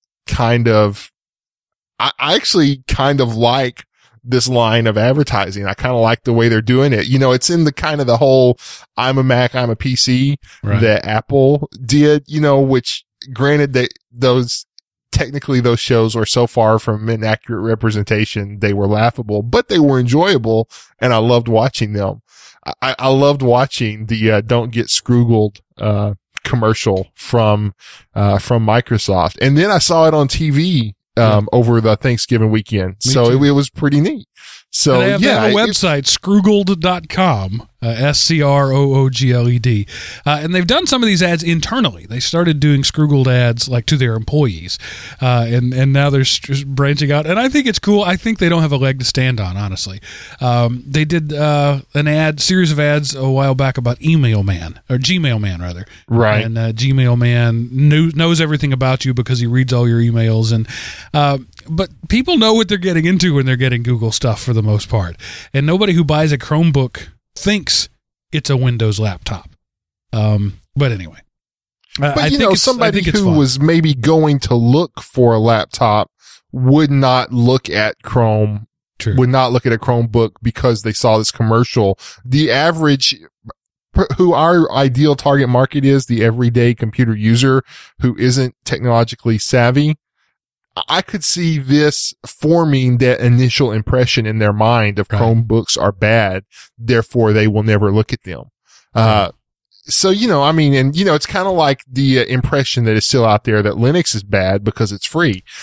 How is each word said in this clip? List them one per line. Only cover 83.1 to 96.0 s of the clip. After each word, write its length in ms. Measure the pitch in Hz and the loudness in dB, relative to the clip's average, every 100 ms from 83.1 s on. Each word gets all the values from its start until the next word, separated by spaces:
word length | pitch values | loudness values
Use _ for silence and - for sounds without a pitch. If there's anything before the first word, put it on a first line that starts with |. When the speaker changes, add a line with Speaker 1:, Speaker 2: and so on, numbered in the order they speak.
| - 80 _ 110 - _ _ _ | -4 -12 _ -20 -20 _ _ _
Speaker 1:
per-, 140 | 180 190 - | -2 -2 2
who 160 | 180 | 2
our 380 | 143 165 175 160 | 4 4 2 2
ideal 440 | 135 135 123 151 139 | 2 0 2 2 2
target 320 | 147 139 127 | 2 2 2
market 360 | 123 131 143 | 2 2 2
is, 220 | 135 139 127 | 2 2 0
the 180 | 117 | 0
everyday 500 | 113 113 120 120 117 | 2 2 0 2 2
computer 400 | 117 110 - 117 107 | 0 -4 -2 -2 0
user 460 | 107 117 135 131 - - - - | 2 2 4 2 -2 -20 -20 -4
who 160 | 127 - | -4 0
isn't 380 | 127 127 127 - | 0 0 -2 -6
technologically 760 | - - 123 117 113 - 117 113 | -8 -4 0 0 0 -4 -4 -2
savvy, 580 | - 127 120 131 151 151 _ _ _ _ _ _ _ - - | 0 0 2 2 0 -2 _ _ _ _ _ _ _ -12 -4
I 140 | 170 | -4
could 200 | - 196 | -4 -8
see 360 | - 175 165 156 | -6 -2 -2 -2
this 560 | 131 147 151 - - - | 0 2 2 -2 -8 -10
forming 720 | - - 151 170 156 135 127 123 | -18 -6 0 2 2 2 2 2
that 240 | 127 127 | 2 2
initial 520 | 120 120 127 - 127 | 2 2 2 0 0
impression 520 | 107 - 127 123 - | -2 -2 0 0 0
in 140 | 107 110 | -2 0
their 160 | 107 | 0
mind 440 | 104 110 120 104 101 | 2 2 2 0 -2
of 80 | 98 | -4
Speaker 2:
Right. 80 | 104 | 0
Speaker 1:
"Chromebooks 580 | 117 117 113 113 - - | 2 2 2 0 -2 -2
are 140 | 101 | -2
bad, 520 | 95 | 0